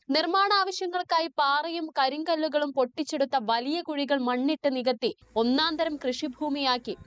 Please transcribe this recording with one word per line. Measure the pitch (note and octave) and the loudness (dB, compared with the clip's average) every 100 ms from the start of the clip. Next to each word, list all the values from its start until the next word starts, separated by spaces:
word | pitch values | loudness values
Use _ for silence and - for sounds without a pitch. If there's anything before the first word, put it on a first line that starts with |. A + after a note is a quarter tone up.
| - | -2
നിർമ്മാണ | C#4+ E4 F#4+ G4+ | 0 2 2 4
ആവശ്യങ്ങൾക്കായി | G#4 F#4+ F#4 F#4 F4+ F4 E4 E4 - | 2 0 -2 -4 -4 0 0 0 0
പാറയും | C#4+ C#4+ D#4+ E4+ D#4+ D4 | 2 2 0 -4 -4 0
കരിങ്കല്ലുകളും | C4+ C#4+ D#4+ D#4+ D#4 D4 D4 | 0 0 -2 0 0 0 0
പൊട്ടിച്ചെടുത്ത | C4+ B3+ - D4+ D4+ C#4 C4+ | 0 0 -2 -4 0 0 0
വലിയ | G#3+ A3+ B3+ E4 | 0 0 0 -4
കുഴികൾ | E4+ D4 C#4+ C#4+ | -4 -4 0 0
മണ്ണിട്ട് | B3 B3 C#4 D#4 C#4+ C4 | 0 0 0 0 0 0
നികത്തി | B3 B3 A#3 - - - | -2 0 -2 -4 -6 0
ഒന്നാന്തരം | A#3 C4 D#4+ D#4 E4 D4 | 2 2 2 0 -2 -2
കൃഷിഭൂമിയാക്കി | C4 B3 D4+ B3 D4+ C#4+ C#4 B3 A#3+ F#3+ | -4 -4 -4 -4 -4 0 0 0 -2 -10